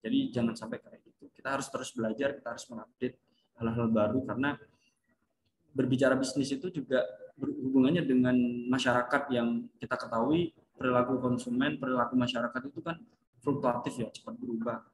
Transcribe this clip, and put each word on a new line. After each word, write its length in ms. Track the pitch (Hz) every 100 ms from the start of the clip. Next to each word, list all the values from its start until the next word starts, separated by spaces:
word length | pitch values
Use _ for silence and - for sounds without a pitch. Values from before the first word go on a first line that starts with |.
| 113
Jadi 120 | 139 127
jangan 240 | 120 117
sampai 240 | 110 110 120
kayak 240 | - -
gitu. 240 | _ _ -
Kita 240 | _ 131 135
harus 80 | 127
terus 240 | 127 127 120
belajar, 400 | 113 110 139 -
kita 160 | 117
harus 80 | 117 -
mengupdate 480 | 113 - _ 127 - _ _ _ _
hal-hal 320 | 117 117 117
baru 320 | 113 123 131
karena 320 | 110 113 143 - - _ _ _ _ _ _ _ _ _ _
berbicara 400 | 135 127 127 131
bisnis 400 | 135 135 147 131
itu 160 | 135 180
juga 320 | 156 127 127 - - -
berhubungannya 720 | - 143 139 131 131 131 175 139
dengan 320 | 127 127 123 120 120 120
masyarakat 560 | 131 127 123 120 139 -
yang 320 | 120 117 117 120 _
kita 160 | - 127
ketahui, 560 | - 113 123 165 170 _ _ -
perilaku 400 | 131 123 123 127
konsumen, 640 | 127 120 123 120 147 151
perilaku 320 | 131 127 117
masyarakat 480 | 127 123 120 117 127 135
itu 80 | 165
kan 240 | 165 165 - _ _ _
fluktuatif 560 | 147 127 127 120 - 123
ya, 80 | 110
cepat 320 | - - 117
berubah. 480 | 123 113 117 113 -